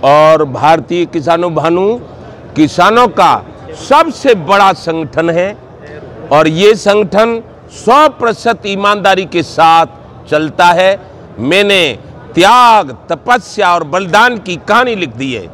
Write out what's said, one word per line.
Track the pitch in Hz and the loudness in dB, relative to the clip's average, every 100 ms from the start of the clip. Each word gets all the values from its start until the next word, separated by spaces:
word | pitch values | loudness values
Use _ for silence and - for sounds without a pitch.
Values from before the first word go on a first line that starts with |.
और | 139 147 156 156 | 4 4 4 2
भारतीय | 151 123 147 165 - 175 160 | 0 -2 0 0 0 -4 -4
किसानों | 170 147 170 175 156 | -4 -2 -2 -2 -4
भानु | 156 170 196 240 - - - - - - | -2 -2 -2 -4 -10 -20 -20 -20 -12 -2
किसानों | 151 - 180 226 247 | -2 2 2 4 0
का | 165 170 117 - - - - - | 2 2 0 -4 -20 -18 -18 0
सबसे | 285 330 - 277 214 | 2 2 -2 0 0
बड़ा | 147 196 196 | 0 0 0
संगठन | 185 - 165 151 151 165 | -2 -6 -6 -6 -4 -2
है | 165 185 208 - - - - - - - | -2 -4 -8 -20 -20 -20 -20 -20 -18 -2
और | 147 156 | 2 2
ये | 160 202 220 | 2 2 2
संगठन | 202 202 196 196 233 233 226 - - | 0 0 0 0 0 -2 -10 -20 -20
सौ | - - 269 302 | -8 0 4 2
प्रतिशत | 247 233 208 240 226 208 | 0 -4 -2 -4 -4 -6
ईमानदारी | 196 202 208 190 190 175 | -2 -2 0 0 0 -2
के | 170 | -6
साथ | 156 - 160 165 160 - - - - | -6 0 2 4 0 -6 -20 -20 -4
चलता | 151 156 - 175 | -4 -4 0 2
है। | 175 185 196 - - - - | 4 2 0 -8 -20 -20 -8
मैंने | 123 185 202 196 156 107 - - - - | -2 0 2 2 0 -4 -14 -20 -8 2
त्याग, | 185 247 247 220 156 117 - | 4 6 6 4 0 -10 -10
तपस्या | 165 - 240 - - 190 | -10 -2 -2 -2 -2 0
और | 175 | 0
बलिदान | 156 175 190 202 240 233 | -2 -6 -2 2 2 0
की | 180 170 | -8 -10
कहानी | - 214 254 220 | -2 0 0 -4
लिख | 156 | -8
दी | 113 135 | -8 -8
है। | 117 85 | -8 -12